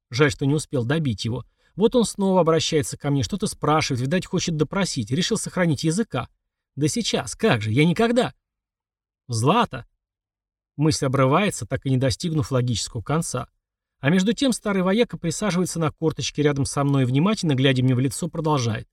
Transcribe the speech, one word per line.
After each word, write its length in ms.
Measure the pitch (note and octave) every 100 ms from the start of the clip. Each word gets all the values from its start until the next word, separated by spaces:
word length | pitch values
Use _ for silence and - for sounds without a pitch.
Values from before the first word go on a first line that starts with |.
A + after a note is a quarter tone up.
| _
Жаль, 220 | A#2 D3+
что 140 | - C#3
не 80 |
успел 320 | D3+ - C3+ A#2
добить 400 | D#3+ D3 G2+ A2+
его. 180 | B2 - _ _ -
Вот 220 | A3 B3
он 80 | G#3+
снова 340 | - G3 F#3
обращается 580 | D#3+ E3 - D#3 - -
ко 120 | C#3+
мне, 140 | C#3+
что-то 240 | B2 G3+ G#3+
спрашивает, 520 | - - D#3 - B2
видать, 260 | C3+ F3+ -
хочет 300 | F3+ F3+ D#3
допросить, 560 | D3+ F#3+ F3+ - G#2
решил 240 | B2+ - G#3+
сохранить 480 | - F3 E3+ C3
языка. 460 | D#3+ F3 A3+ - - _ _ _ _ C3+
Да 100 | D3
сейчас, 480 | A#3+ - G3+ - -
как 260 | A3+ A#2+
же, 120 | G#2+
я 100 | A#2+
никогда!» 500 | D#3+ E3+ A#3 A#3+ D#3+ - _ _ _ _ _ _ _ _ -
«Злата!» 580 | A2+ B2+ A3+ G#3+ D2+ - _ _ _ _ _ _ _ _ -
Мысль 300 | D#3 - C3+
обрывается, 580 | C#3 C3 D#3+ G3+ - G#2+
так 200 | C3 C#3
и 20 |
не 80 | C3
достигнув 560 | C3+ - F3+ D#3 -
логического 480 | B2+ B2 G#2+ - A2+
конца. 480 | - D#3 E3 B2+ - _ _ _ _ _
А 100 | C3+
между 220 | F#3 F#3+
тем 220 | - C#4
старый 300 | - G#3+ G3
вояка 340 | F3+ G#3 A#3+ E3
присаживается 600 | E3+ - G#3 F3 F3+ E3+
на 140 | D#3
корточке 500 | - D#3+ D3 C3+ -
рядом 220 | D3 C#3
со 220 | C3+ - C#3+
мной 180 | C#3
и, 20 | B2+
внимательно 480 | C3+ F#3+ A3 E3
глядя 300 | B2+ C#3 C3
мне 120 | B2+ B2
в 40 |
лицо, 300 | C3+ - E3+
продолжает. 580 | E3 D#3 D3 A#2 A2+ -